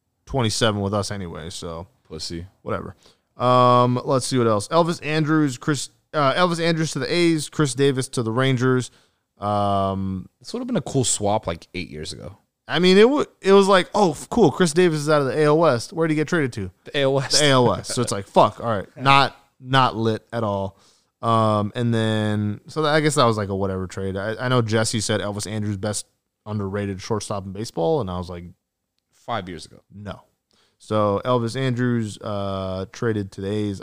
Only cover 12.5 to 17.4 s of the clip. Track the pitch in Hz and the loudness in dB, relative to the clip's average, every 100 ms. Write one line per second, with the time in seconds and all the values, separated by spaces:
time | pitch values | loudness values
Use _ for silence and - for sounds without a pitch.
12.5 | _ - 143 180 190 233 285 - _ 190 | _ -6 2 6 8 6 4 -2 _ 4
13.5 | 196 196 190 - 208 190 143 - 240 165 | 6 6 4 2 2 2 0 -4 4 4
14.5 | - 180 151 180 156 147 151 135 131 151 | 4 2 4 2 2 2 2 2 2 4
15.5 | 151 165 117 - 160 160 156 151 175 135 | 4 4 2 -2 -2 0 0 0 0 -2
16.5 | 113 92 - - 147 135 139 127 139 | -4 -10 -12 -6 -2 0 0 0 2